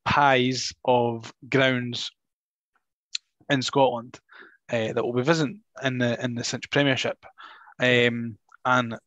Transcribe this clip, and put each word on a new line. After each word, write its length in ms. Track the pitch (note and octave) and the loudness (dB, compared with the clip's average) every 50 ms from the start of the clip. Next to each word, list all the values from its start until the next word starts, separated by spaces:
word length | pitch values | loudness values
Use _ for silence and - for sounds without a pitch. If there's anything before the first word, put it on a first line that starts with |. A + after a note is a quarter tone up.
| _ | _
pies 680 | - - D3 C#3+ C#3 C3+ B2+ B2 B2+ B2+ A#2+ - - - - - | 0 2 4 4 4 4 4 2 2 0 -2 -6 -8 -10 -6 0
of 480 | - B2 B2 A#2+ A#2+ A#2 A2+ A2+ - - _ - A#2+ | 0 2 2 2 0 -2 -6 -10 -14 -18 _ -6 0
grounds 600 | A#2 C3 C3 C3 B2+ B2 B2 B2 A#2+ - - - - _ _ _ _ _ _ _ _ _ _ _ _ _ _ _ _ _ _ _ - - - _ _ _ _ - | 2 2 4 4 2 0 -4 -6 -8 -8 -10 -12 -14 _ _ _ _ _ _ _ _ _ _ _ _ _ _ _ _ _ _ _ -14 -14 -14 _ _ _ _ -2
in 120 | C#3+ C3+ B2 | -2 0 0
Scotland, 560 | - - C#3+ C3+ B2+ A#2+ A#2 A#2 B2+ - - _ _ - - - - _ _ _ - - | -2 2 2 2 2 2 -2 -8 -12 -18 -20 _ _ -20 -20 -20 -20 _ _ _ -6 -4
uh, 200 | A#2 A2 A2+ B2 | -2 -2 -2 -2
that 120 | A#2+ A2 | -2 -2
will 80 | A#2 A#2+ | 0 -2
be 100 | B2 B2 | 0 2
visiting 380 | C#3+ E3+ D#3+ D3+ B2 G2+ - _ _ _ - C#3 | 2 2 2 0 -2 -4 -10 _ _ _ -6 -4
in 140 | C3+ B2+ B2 | -4 -2 0
the, 240 | B2 A#2+ A#2 - C3 | 0 -2 -2 -2 -4
in 100 | B2+ A#2+ | -6 -6
the 80 | A#2 A#2+ | -6 -6
Cinch 240 | - - A#2+ - - | -6 -8 -8 -8 -2
Premiership. 480 | - C#3+ C#3+ C#3+ C3 B2 - - - - - - - - - - - - - - - - | 0 2 2 2 2 0 -2 -4 -6 -8 -14 -20 -20 -20 -20 -20 -20 -20 -20 -20 -6 0
Um, 600 | B2+ B2 B2 A#2+ A#2+ A#2+ A#2 A#2 A#2 A#2 A2+ - _ _ _ _ - | 2 4 4 4 4 2 0 -2 -6 -8 -10 -12 _ _ _ _ 0
and, 320 | C3 B2+ B2+ A#2+ A2+ A#2 - - | 2 2 2 2 -2 -6 -12 -14